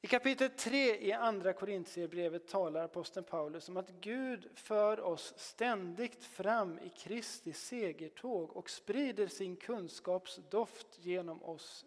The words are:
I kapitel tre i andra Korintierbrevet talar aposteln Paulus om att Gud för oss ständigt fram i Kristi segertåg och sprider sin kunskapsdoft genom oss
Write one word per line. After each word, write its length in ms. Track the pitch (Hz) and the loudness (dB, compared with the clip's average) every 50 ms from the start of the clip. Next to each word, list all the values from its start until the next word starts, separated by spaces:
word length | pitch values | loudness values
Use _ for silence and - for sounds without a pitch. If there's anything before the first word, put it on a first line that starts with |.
| - | 4
I 20 | |
kapitel 440 | 208 - 240 247 269 269 - 262 262 | 6 4 6 6 6 6 6 4 2
tre 560 | 262 - - 226 240 277 277 254 220 - - 196 | 2 0 -2 2 4 6 6 6 6 4 2 0
i 40 | 208 | 2
andra 400 | 226 233 226 214 196 175 190 185 | 4 4 4 4 4 2 2 2
Korintierbrevet 960 | 190 196 202 202 185 170 - - 175 175 160 160 175 175 170 160 170 170 - | 2 -2 -2 -2 -2 -4 -4 -4 -4 -4 -2 -2 0 0 0 0 -2 -8 -2
talar 360 | - 202 185 165 151 160 165 | 0 2 2 2 2 0 -2
aposteln 400 | 165 - 180 165 - - 190 175 | -2 -4 -6 -6 -4 -6 -8 -6
Paulus 440 | - - 165 151 151 156 165 160 - | -2 -2 -2 -2 -2 -4 -8 -10 -6
om 80 | 180 | -4
att 140 | 185 185 - | -4 -6 -6
Gud 600 | 185 175 180 208 226 262 262 262 247 208 175 - - | -10 -10 -6 -4 -4 -2 -2 -2 -4 -6 -8 -14 -16
för 460 | - - - 220 208 208 208 214 214 | -16 -4 2 4 6 6 6 6 4
oss 340 | - 185 165 147 - - - | 2 0 -2 -2 -4 -10 -12
ständigt 880 | - - - - - 226 247 233 202 185 175 170 185 240 233 - - - | -12 -14 -14 -4 0 2 2 2 0 -2 -4 -4 -4 -4 -4 -4 -8 -16
fram 540 | - - - 185 196 226 233 208 180 160 165 | -16 -10 -2 2 4 4 4 4 2 -2 -6
i 100 | 165 180 | -10 -12
Kristi 640 | - - - 180 202 240 220 - - - - 175 151 | -12 -12 -6 -4 -4 -4 -4 -6 -10 -8 -8 -8 -8
segertåg 1040 | - - - 247 247 220 180 151 127 160 156 - - - 196 247 190 165 156 - | -8 -8 -6 -4 -2 0 -2 -2 -4 -10 -12 -12 -8 -6 -2 -2 -2 -2 -2 -6
och 140 | 190 175 - | -10 -8 -8
sprider 560 | - - - - 208 262 285 269 233 196 208 | -10 -10 -4 -2 0 2 2 2 2 2 0
sin 300 | 180 - - 196 185 180 | 0 0 -4 -4 -4 -4
kunskapsdoft 1400 | 170 - - 240 220 180 165 - - - - 180 185 180 - - - 170 143 190 208 233 - - - - - - - | -8 -4 -4 -4 -4 -4 -6 -10 -8 0 0 0 0 0 -4 -14 -14 -10 0 2 2 2 2 -4 -16 -18 -18 -20 -10
genom 440 | 170 180 180 185 175 170 160 - - | -4 -2 -2 -2 -2 -4 -8 -8 -8
oss 440 | - 165 151 - - - - - | -8 -8 -8 -10 -14 -16 -16 -18